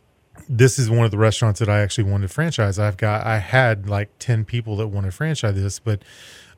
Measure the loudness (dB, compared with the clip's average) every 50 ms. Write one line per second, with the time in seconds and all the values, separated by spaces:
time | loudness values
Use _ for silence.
0 | _ _ _ _ _ _ _ -16 -10 -2 2 4 4 4 4 2 0 2 2 2
1 | 2 2 2 2 2 2 2 2 0 0 0 0 0 2 2 2 0 0 0 -2
2 | 0 0 0 -2 -2 -2 -2 -2 -2 -2 0 0 0 0 0 0 -2 -2 -2 0
3 | 0 0 0 0 -2 -2 -2 -2 -2 0 2 4 4 4 2 0 -2 -2 -2 -2
4 | -4 -6 _ -8 -4 -2 0 0 -2 -2 -4 -6 -4 -4 -4 -4 -4 -4 -4 -4
5 | -4 -4 -4 -4 -4 -4 -2 -2 -2 -2 0 0 -2 -4 -4 -4 -2 -2 -2 -2
6 | -4 -10 -20 -20 -20 -20 -20 -20 -20 -20 -12